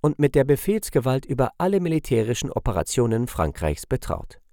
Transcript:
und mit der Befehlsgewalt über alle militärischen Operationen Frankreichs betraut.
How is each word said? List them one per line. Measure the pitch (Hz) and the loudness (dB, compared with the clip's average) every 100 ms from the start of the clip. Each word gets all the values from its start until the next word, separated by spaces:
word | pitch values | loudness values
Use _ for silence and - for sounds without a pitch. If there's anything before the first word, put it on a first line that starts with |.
und | 151 147 | 0 2
mit | 147 | 2
der | 143 | 4
Befehlsgewalt | 139 139 - 214 - 143 127 131 - | 4 2 2 -2 0 0 2 -2 -2
über | 127 131 _ | -2 -2 _
alle | 180 196 | 0 2
militärischen | 175 160 - 117 110 117 - | 2 -2 2 0 2 -2 -2
Operationen | - - 92 76 - 120 113 120 | -4 -2 -2 -2 0 2 2 -2
Frankreichs | - 78 - 80 76 - | -2 -2 0 -2 -2 -4
betraut. | 98 - - - - _ | -6 -4 -8 -8 -16 _